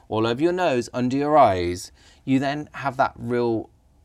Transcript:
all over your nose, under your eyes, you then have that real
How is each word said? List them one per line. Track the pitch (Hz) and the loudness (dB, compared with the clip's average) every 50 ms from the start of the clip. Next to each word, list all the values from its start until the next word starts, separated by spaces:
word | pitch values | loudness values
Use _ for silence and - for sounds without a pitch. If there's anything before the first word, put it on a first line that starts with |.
| - _ | -12 _
all | 104 107 113 | -2 0 0
over | 117 120 127 151 | 0 0 0 0
your | 175 175 | 0 0
nose, | 185 180 165 135 123 117 - - | 0 0 0 0 0 -2 -4 -4
under | 127 123 127 127 139 | -4 -2 -2 -2 -2
your | 143 147 151 | 0 4 6
eyes, | 156 135 110 95 90 87 87 87 90 - - - _ - - - _ _ | 6 6 6 4 2 -2 -4 -4 -6 -10 -16 -20 _ -20 -20 -20 _ _
you | 139 131 135 | -2 0 0
then | 135 135 143 147 151 - - | 0 -2 -6 -6 -10 -12 -14
have | - 123 139 127 | -8 -8 -8 -2
that | 135 131 - - - | 0 -2 -2 -2 -8
real | 117 117 123 120 120 117 113 110 - - _ _ _ _ _ _ _ | -6 -4 -2 0 0 0 0 -2 -4 -8 _ _ _ _ _ _ _